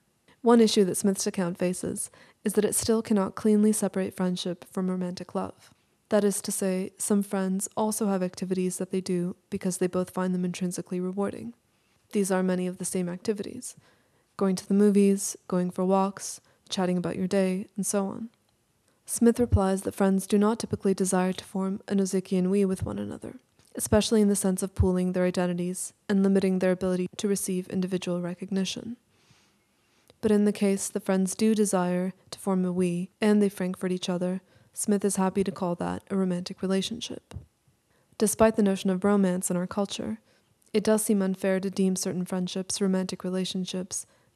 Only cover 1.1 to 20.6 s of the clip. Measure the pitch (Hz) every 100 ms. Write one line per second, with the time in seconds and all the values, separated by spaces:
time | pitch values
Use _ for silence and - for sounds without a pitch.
1.1 | 190 - 202 175 185 180 185 - 208 -
2.1 | - - _ 226 202 208 - - 220 226
3.1 | 208 190 - 220 214 214 214 196 196 190
4.1 | - 185 180 185 175 - - 185 185 180
5.1 | 180 175 196 185 - - _ _ _ -
6.1 | 214 202 196 - - 190 185 190 - -
7.1 | 208 202 196 190 190 - - 220 214 214
8.1 | 196 185 - 180 185 185 175 185 190 185
9.1 | 180 175 - - 196 190 175 185 185 180
10.1 | - 185 180 180 180 180 175 - 180 185
11.1 | 190 196 - 226 - _ _ _ _ _
12.1 | 214 190 185 185 180 180 185 180 190 180
13.1 | 180 - 202 202 - - - _ _ _
14.1 | _ _ - 196 185 - 196 208 202 196
15.1 | 196 - - - 180 180 180 185 190 190
16.1 | 202 - - _ _ - - 180 180 170
17.1 | - 185 202 190 185 214 - 190 202 196
18.1 | - 226 _ _ _ _ _ _ _ -
19.1 | - 233 226 240 - 190 190 202 - 196
20.1 | 190 - 208 208 233